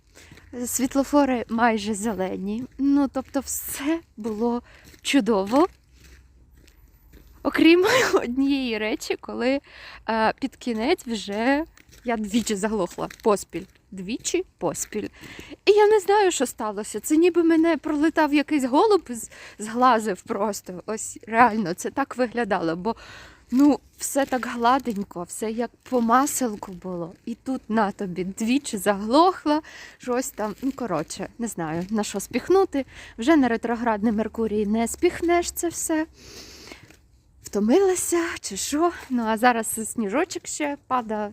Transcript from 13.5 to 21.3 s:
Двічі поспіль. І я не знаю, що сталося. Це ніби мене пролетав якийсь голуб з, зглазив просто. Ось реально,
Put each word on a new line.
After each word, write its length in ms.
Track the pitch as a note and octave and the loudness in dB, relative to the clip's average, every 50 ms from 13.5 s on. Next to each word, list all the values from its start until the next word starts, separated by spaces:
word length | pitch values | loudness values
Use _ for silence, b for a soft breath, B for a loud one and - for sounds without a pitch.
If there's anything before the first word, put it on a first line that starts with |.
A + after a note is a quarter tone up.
| - E3 F#3+ - _ _ _ - | -12 -12 -12 -14 _ _ _ -18
Двічі 540 | - F#3+ F#3+ F3+ A#3 - - - - E4+ F#4+ _ _ - | -14 -14 -10 -8 -8 -8 -6 -4 -4 -4 -4 _ _ -6
поспіль. 500 | - E3 D3 - - - - G#3 G3 - B B B B B B B B C#4+ B - | -4 -4 -4 -4 -8 -8 -8 -8 -8 -8 B B B B B B B B -16 B 4
І 80 | - G#4 | 4 6
я 140 | G#4 G#4+ | 8 8
не 140 | G4+ A4 G#4+ | 6 6 4
знаю, 300 | - - G4+ G#4+ G4+ F#4 | 4 4 4 4 4 4
що 160 | E4 - C4+ | 2 0 -2
сталося. 540 | B3 - - A3+ G#3+ G3+ F#3+ G#3+ - - G#3+ | -2 -4 -6 -8 -8 -6 -8 -8 -8 -8 -8
Це 160 | - - D#4 | -2 2 4
ніби 260 | D#4 E4 F4+ E4+ F4 E4 | 4 6 4 4 4 4
мене 340 | E4 E4 D#4+ D#4+ E4+ E4 | 4 6 4 4 4 2
пролетав 580 | C#4 - D#4 D#4 D4 D4 E4 - E4+ D#4 D4 C#4+ | 0 -2 -2 0 2 2 2 4 2 2 4 4
якийсь 300 | D4 C#4 - D4+ D4 B3+ | 2 2 2 0 0 0
голуб 380 | B3+ A#3 D4 G4+ A4+ G#4 F4 - - | 2 2 4 4 4 4 2 0 -2
з, 220 | B3 A3+ - - B B B B B B | -12 -12 -12 -16 B B B B B B
зглазив 640 | G3+ G#3+ A3 A#3+ B3+ B3+ A#3+ A3 G#3+ A3 F#3 - - | -12 -6 -2 2 4 4 4 4 2 -2 -6 -6 -6
просто. 600 | - A3+ G3+ G3 A3 G3+ - - - F#3 F3 - | -6 -4 -2 -2 -2 -4 -6 -8 -12 -14 -12 -8
Ось 320 | - G#3+ A3 - - - - - | -8 -8 -8 -8 -12 -14 -16 -10
реально, 480 | - | -2